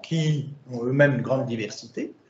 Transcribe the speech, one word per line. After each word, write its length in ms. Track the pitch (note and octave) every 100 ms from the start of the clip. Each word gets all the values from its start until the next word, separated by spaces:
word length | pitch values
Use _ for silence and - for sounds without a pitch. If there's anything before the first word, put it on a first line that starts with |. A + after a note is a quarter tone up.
qui 480 | - E3 D#3 D3 B2 - -
ont 140 | B2
eux-mêmes 300 | A#2+ C#3 C#3+
une 80 | A#2+
grande 240 | A2+ C3 A#2
diversité, 640 | A2+ G#2 - A#2 - D#4 -